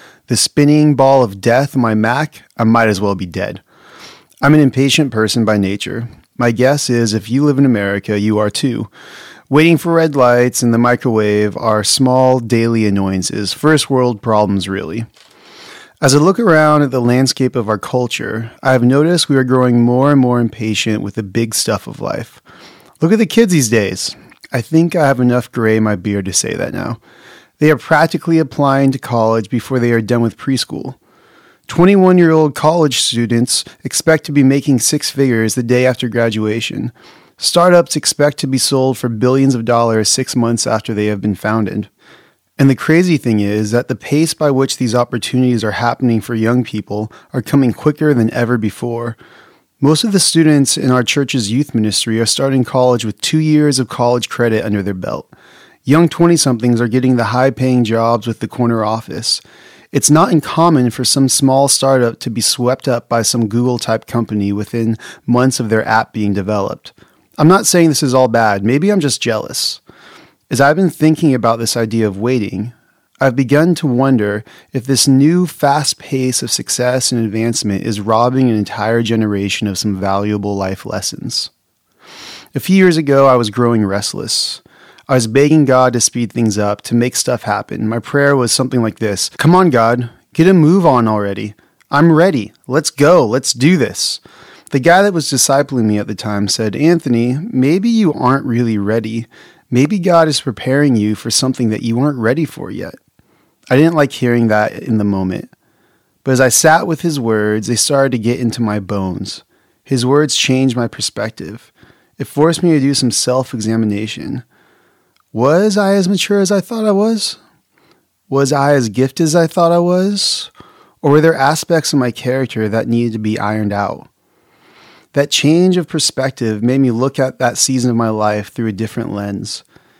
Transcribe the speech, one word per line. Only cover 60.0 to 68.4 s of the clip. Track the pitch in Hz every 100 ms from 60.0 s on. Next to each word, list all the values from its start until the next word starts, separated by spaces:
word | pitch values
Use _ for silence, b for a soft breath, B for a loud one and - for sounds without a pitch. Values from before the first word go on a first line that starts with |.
| -
not | 151 202
uncommon | 165 - 160 170 147 123
for | 123 120
some | 139 135
small | - 139 135 139
startup | - 135 131 120 -
to | 127
be | 113
swept | - - 123 131 139
up | 120 -
by | 117
some | 110 120 110
Google-type | 117 123 123 - 113 -
company | 120 107 104 101
within | 101 101 117 113 110 B B
months | - 123 131 -
of | 113
their | 110 110
app | 110 117
being | 110 101
developed. | 98 95 104 98 - - _ b b b -
I'm | 156
not | 196
saying | 208 180 165
this | 139
is | 139
all | 131 127
bad. | 117